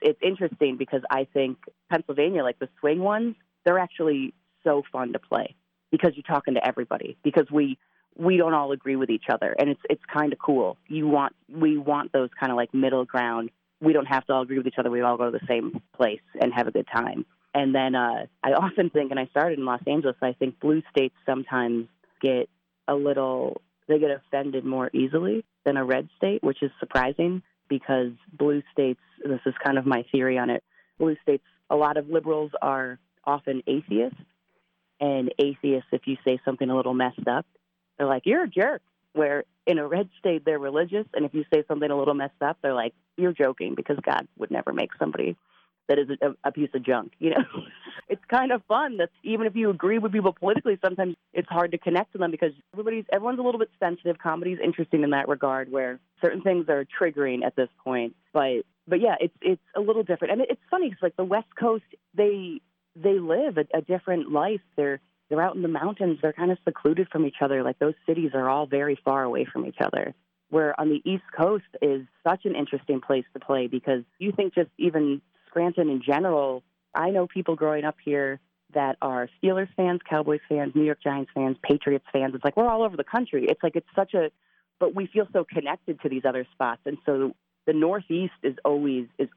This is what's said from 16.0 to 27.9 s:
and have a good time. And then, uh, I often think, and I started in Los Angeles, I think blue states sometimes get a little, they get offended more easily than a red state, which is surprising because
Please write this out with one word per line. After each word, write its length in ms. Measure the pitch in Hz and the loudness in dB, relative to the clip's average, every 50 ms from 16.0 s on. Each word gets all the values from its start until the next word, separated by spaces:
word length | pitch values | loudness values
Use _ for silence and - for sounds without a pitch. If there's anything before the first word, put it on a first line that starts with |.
| 127 113 104 110 _ _ - - | 0 0 0 -2 _ _ -4 -2
and 100 | 127 123 | 0 0
have 160 | 120 123 120 120 | 0 0 -2 0
a 40 | |
good 160 | - 110 113 - | -2 -2 -2 -2
time. 340 | - 113 120 117 101 - - _ _ _ _ _ - | -2 -4 -2 -2 -4 -8 -10 _ _ _ _ _ -2
And 200 | 139 139 135 131 | 0 2 2 2
then, 200 | 135 131 131 127 | 2 2 2 2
uh, 320 | 127 123 120 117 113 110 127 _ _ - | 0 0 0 -2 -2 -6 -10 _ _ 0
I 100 | 131 139 | 2 2
often 360 | - 190 185 - - 180 165 | 2 2 2 2 0 0 2
think, 220 | - 151 143 135 | 2 0 0 0
and 80 | 139 135 | -2 -4
I 80 | 131 131 | -4 -2
started 320 | - 143 151 175 165 139 | 0 0 0 0 0 -2
in 60 | 131 | -2
Los 160 | 131 123 120 - | -2 -2 -2 -2
Angeles, 300 | - 147 151 151 135 123 - | -2 0 0 0 0 -2 0
I 120 | - 127 123 | -2 -2 -2
think 260 | - 135 131 123 - | -2 -4 -4 -4 -2
blue 220 | - 147 151 160 156 - | 0 2 2 2 0 0
states 260 | - 143 135 131 - _ _ - | 0 2 2 2 0 _ _ -4
sometimes 600 | 135 127 135 - - 127 123 120 120 117 117 117 _ _ _ _ _ - | -4 -4 -4 -2 -2 0 0 0 0 -2 -4 -6 _ _ _ _ _ -2
get 280 | - 135 131 123 123 - _ _ _ _ _ _ _ - | 0 2 2 2 0 -4 _ _ _ _ _ _ _ -2
a 80 | 143 | -2
little, 680 | 143 143 143 139 135 135 131 131 127 127 131 135 - _ _ _ _ _ - | 0 2 0 0 0 0 0 -2 -2 -2 -4 -6 -8 _ _ _ _ _ 2
they 120 | 151 156 | 2 4
get 100 | 151 147 | 4 2
offended 560 | 139 135 - _ - 139 139 143 135 131 123 | 0 -2 -6 _ -4 -4 -2 -2 -4 -4 -2
more 240 | 131 131 131 127 - - | -2 -2 -2 -2 -2 0
easily 520 | 135 131 135 143 160 170 190 208 226 220 _ _ _ - | 0 0 2 2 0 0 0 -2 -2 -4 _ _ _ -2
than 140 | 143 139 139 | 0 0 0
a 80 | 131 | 0
red 240 | 127 131 131 147 160 _ - | 0 0 0 -2 -4 _ -2
state, 260 | - 190 202 220 - | -2 0 0 0 0
which 200 | 147 135 - - | 0 0 0 -2
is 80 | 139 - - | -4 -4 -6
surprising 640 | - - - 135 127 127 143 - 165 175 185 180 - _ _ _ _ - | -8 -2 0 2 2 2 0 0 0 0 0 -2 -6 _ _ _ _ -4
because 420 | 143 131 - - | -4 -4 -2 0